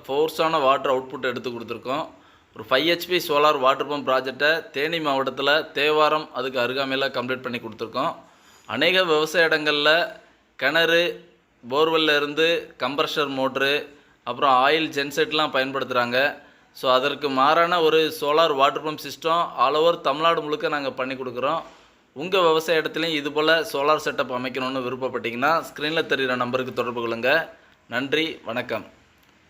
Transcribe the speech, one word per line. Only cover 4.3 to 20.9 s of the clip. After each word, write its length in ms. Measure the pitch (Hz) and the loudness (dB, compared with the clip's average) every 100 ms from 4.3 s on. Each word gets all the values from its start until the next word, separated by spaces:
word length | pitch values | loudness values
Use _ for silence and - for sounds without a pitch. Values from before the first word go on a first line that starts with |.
| 127 147 160 - | 0 2 2 -2
தேனி 280 | 135 151 165 | -4 -4 -2
மாவட்டத்துல 720 | 151 135 131 127 139 151 151 | -2 0 -2 -2 2 2 0
தேவாரம், 640 | 139 147 151 151 156 151 | -2 2 4 4 2 -2
அதுக்கு 260 | 127 131 127 | -8 -6 -2
அருகாமையில 500 | 120 131 139 135 135 | -2 -2 -2 -2 -2
கம்ப்ளீட் 320 | 131 123 127 | -4 -4 -6
பண்ணி 160 | 123 120 | -6 -8
கொடுத்துருக்கோம். 560 | 120 107 113 123 160 - - _ _ _ - | -10 -10 -8 -4 -6 -6 -18 _ _ _ -8
அநேக 380 | 113 160 185 | -2 2 2
விவசாய 420 | 180 151 156 180 160 | 2 2 0 2 2
இடங்கள்ல 680 | 156 151 147 151 165 - - _ _ _ - | 2 0 2 4 2 0 -8 _ _ _ -4
கிணறு, 680 | 131 160 165 165 175 156 - _ _ _ 120 | 0 2 4 2 0 -4 -14 _ _ _ -6
போர்வெல்ல 460 | 139 160 160 156 147 | 0 2 2 2 2
இருந்து 580 | 143 147 160 165 - - | 0 0 0 0 -6 -8
கம்ப்ரஷர் 520 | 127 147 147 160 143 | -6 -2 -2 -2 -4
மோட்ரு, 640 | 135 131 131 135 143 - - _ _ | -2 -2 0 0 -2 -4 -18 _ _
அப்புறம் 440 | - 123 139 127 135 | -10 -2 2 4 4
ஆயில் 220 | 160 151 | 2 0
ஜென்செட்லாம் 600 | 139 143 151 147 151 151 | -4 -4 -2 -2 0 -2
பயன்படுத்துறாங்க. 840 | 135 131 135 123 123 120 123 143 - - _ _ | 0 -2 -4 -2 0 0 2 0 -2 -18 _ _
So, 200 | - 135 | -6 2
அதற்கு 380 | 127 139 139 147 | 4 2 -2 -2
மாறான 500 | 131 139 160 170 180 | 2 4 4 4 4
ஒரு 340 | 156 160 156 - | 4 4 2 -2
சோலார் 340 | 143 151 165 | 0 2 2
வாட்டர் 300 | 139 139 143 | 4 2 2
பம்ப் 140 | 156 147 | -6 -8
சிஸ்டம் 580 | 147 - 160 170 160 131 | -10 -6 0 0 0 0
all 160 | 127 | 2
over 260 | 151 165 165 | 4 2 2
தமிழ்நாடு 420 | 147 143 165 165 | 0 0 2 0
முழுக்க 260 | 151 151 160 | -2 -4 -2
நாங்க 240 | 147 139 | -4 -6